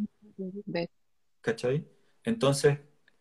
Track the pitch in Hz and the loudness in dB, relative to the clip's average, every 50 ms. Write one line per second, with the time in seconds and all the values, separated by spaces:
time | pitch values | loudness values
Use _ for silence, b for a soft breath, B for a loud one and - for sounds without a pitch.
0 | 208 - _ _ - 208 - - 190 185 190 202 - 202 170 170 170 - _ _ | -8 -8 _ _ -20 -18 -12 -10 -10 -10 -10 -10 -10 -6 -4 -4 -4 -6 _ _
1 | _ _ _ _ _ _ _ _ - 120 110 - - 123 139 156 - - _ _ | _ _ _ _ _ _ _ _ -4 -4 -4 -2 0 0 0 0 -2 -6 _ _
2 | _ _ _ _ - 117 113 117 135 139 139 - - 143 139 147 - - _ _ | _ _ _ _ -4 -2 0 2 2 2 4 4 4 4 4 2 -4 -16 _ _
3 | _ _ _ _ | _ _ _ _